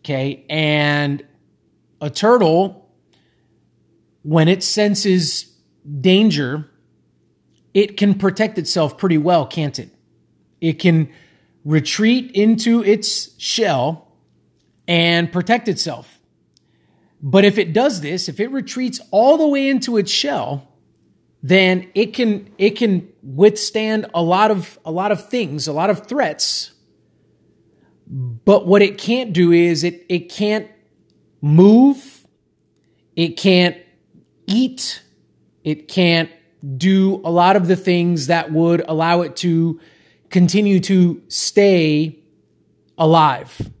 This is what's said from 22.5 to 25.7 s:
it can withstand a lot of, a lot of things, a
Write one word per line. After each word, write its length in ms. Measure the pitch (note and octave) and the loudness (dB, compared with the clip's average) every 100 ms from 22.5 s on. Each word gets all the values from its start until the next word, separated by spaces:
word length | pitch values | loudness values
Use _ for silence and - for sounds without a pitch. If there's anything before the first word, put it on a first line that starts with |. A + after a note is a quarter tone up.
| - | -2
it 200 | G3+ G#3 | -2 0
can 320 | A#3 F#3 - _ | 0 0 -4 _
withstand 880 | C3+ C3+ G#3 G#3+ - A3 A3 A3 - | -14 2 2 4 -6 -4 -4 -4 -4
a 80 | E3 | -4
lot 300 | E3 F#3 G#3+ | 0 2 2
of, 260 | G3+ D3+ - | 0 -4 -14
a 80 | D#3+ | -10
lot 180 | E3 G3+ | -6 -4
of 180 | G3 - | -4 -4
things, 380 | B3 F#3 D3 | -6 -4 -8
a 60 | C3+ | -6